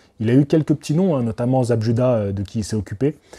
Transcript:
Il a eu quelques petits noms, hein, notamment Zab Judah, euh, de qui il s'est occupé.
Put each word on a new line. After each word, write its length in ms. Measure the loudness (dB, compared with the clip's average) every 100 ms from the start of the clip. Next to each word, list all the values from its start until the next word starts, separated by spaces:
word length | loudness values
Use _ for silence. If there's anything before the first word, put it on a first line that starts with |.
| _ -6
Il 100 | 2
a 20 |
eu 140 | 4 4
quelques 280 | 2 0
petits 200 | -2 -2
noms, 220 | 0 0 0
hein, 80 |
notamment 400 | -2 -2 0 0
Zab 180 | 2 0
Judah, 300 | 0 2 2
euh, 200 | 0 -2
de 120 | -4
qui 160 | -6 -6
il 40 |
s'est 120 | -4 -4
occupé. 420 | -6 -4 -4 -4 _